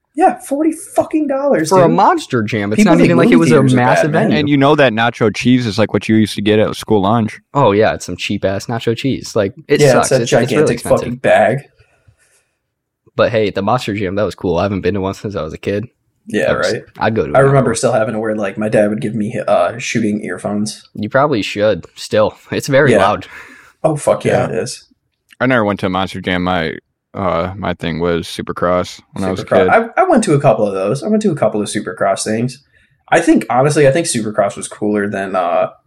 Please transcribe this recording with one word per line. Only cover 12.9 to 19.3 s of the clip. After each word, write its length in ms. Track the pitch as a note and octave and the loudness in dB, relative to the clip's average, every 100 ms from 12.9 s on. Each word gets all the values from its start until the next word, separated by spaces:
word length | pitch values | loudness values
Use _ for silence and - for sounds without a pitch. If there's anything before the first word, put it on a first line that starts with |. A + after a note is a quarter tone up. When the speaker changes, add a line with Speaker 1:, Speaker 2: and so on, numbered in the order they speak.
| _ _ - | _ _ -2
Speaker 2:
But 140 | F#2 | 0
hey, 180 | A2 G2+ | 2 0
the 120 | G2 | 0
Monster 320 | G2+ B2+ - | -2 -2 -2
Jam, 200 | G#2 F#2+ G2 | -4 -4 -2
that 60 | |
was 120 | G2+ | -4
cool. 240 | - F#2 E2+ | -2 -2 0
I 40 | |
haven't 180 | G2+ G2 | 0 0
been 120 | - | -2
to 60 | G2 | -2
one 140 | F#2+ | -4
since 200 | G2 A2 E2 | -6 -8 -8
I 60 | |
was 100 | D#2 | -8
a 60 | D#2 | -8
kid. 280 | G#2+ G2+ - _ _ _ - | -6 -4 -6 _ _ _ -6
Speaker 1:
Yeah, 200 | G#3+ C2+ | -2 0
Speaker 2:
That 100 | D2 | 0
was, 140 | F2+ | -2
Speaker 1:
right. 100 | A#2 - - | -4 -8 -6
Speaker 2:
I'd 160 | A2 | -4
go 80 | A2 | -2
to 60 | D2 | 0
Speaker 1:
I 20 | |
Speaker 2:
another 160 | C3 C#3 | 2 4
Speaker 1:
remember 240 | C#3 A#2+ | 4 2
Speaker 2:
one. 60 | - | 0
Speaker 1:
still 160 | A#2+ | 0
having 220 | A#2+ A2 | 0 -2
to 60 | G#2+ | -4
wear, 160 | A2 G#2+ | -4 -4
like, 200 | G2 G#2 | -4 -4
my 120 | G#2+ | 0
dad 200 | A2+ G#2 | 2 2
would 100 | G#2+ | 0
give 140 | G#2+ | -4
me, 240 | A2 G#2 | -4 -6